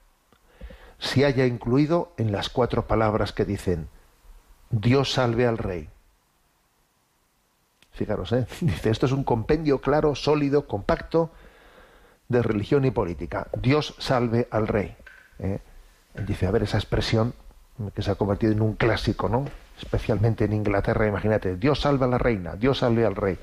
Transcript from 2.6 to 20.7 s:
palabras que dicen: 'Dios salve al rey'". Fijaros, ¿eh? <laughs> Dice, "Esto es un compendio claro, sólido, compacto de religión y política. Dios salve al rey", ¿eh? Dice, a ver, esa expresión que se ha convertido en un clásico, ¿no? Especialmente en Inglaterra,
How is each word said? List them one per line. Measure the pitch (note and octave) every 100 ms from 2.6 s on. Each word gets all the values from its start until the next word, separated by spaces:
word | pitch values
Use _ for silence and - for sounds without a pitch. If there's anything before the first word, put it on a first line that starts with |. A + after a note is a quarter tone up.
| A#2+ A#2 -
palabras | A2 A2 G#2+ G2+
que | - F#2+
dicen: | G2+ - E2+ D2+ - _ _ - - _ _ -
'Dios | A2+ A#2 C3+ C3
salve | - B2 A2+ B2
al | A2+
rey'". | G2 F2+ D2+ - _ _ _ _ _ _ _ _ _ _ _ _ _ _ _ _ _ _ _
Fijaros, | - G2+ G2 F#2
¿eh? | A#2 A#2+
<laughs> | -
Dice, | D#3+ E2 A2+
"Esto | A2+ C3+
es |
un | C3+
compendio | C3 A#2 G#2+ D#3 D3+ C3
claro, | - D3 D3+ C3
sólido, | - D3+ C#3+ C#3+ C#3+
compacto | G2+ - E3 - E3 E3 - - - - - - - _ _ -
de | A#2+
religión | A2 G#2+ G#2+ C#3+ C3+
y |
política. | A#2 F#2 E2 E2+ G2+ - G#2+
Dios | A2+ D3 C#3+ -
salve | - C3 A#2+ A#2 A#2+
al | A2 G#2+
rey", | G#2 F#2 - - - - -
¿eh? | F#2+ G2 - - - _ _ - G2+
Dice, | F#2+ F#2
a |
ver, | G#2+
esa | G2+ G#2+
expresión | - A2 - A2+ A#2 - - - - - G2+ -
que |
se | G2+
ha | G2
convertido | G#2 G2 A2
en | G#2+
un | A2 G#2+
clásico, | A#2+ G#2 - G2+ F#2
¿no? | A#2 C#3 - - -
Especialmente | - A2 - G#2+ A2+ G#2
en | G#2+
Inglaterra, | G#2+ G#2